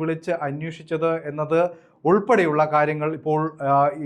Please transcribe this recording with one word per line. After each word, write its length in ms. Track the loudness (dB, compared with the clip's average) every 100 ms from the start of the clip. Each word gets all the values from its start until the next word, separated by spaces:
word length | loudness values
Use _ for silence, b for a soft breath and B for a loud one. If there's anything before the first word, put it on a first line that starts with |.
വിളിച്ച് 320 | -4 -4 -4 -4 -4
അന്വേഷിച്ചത് 640 | -6 -10 -12 -8 -2 -2 -2 -6
എന്നത് 300 | -6 0 0 0 B B B 2
ഉൾപ്പെടെയുള്ള 540 | 2 4 2 4 2 2 2
കാര്യങ്ങൾ 340 | 0 0 -4 -4
ഇപ്പോൾ, 220 | -2 0 -2 -4 0
ആ, 80 | 2 2 0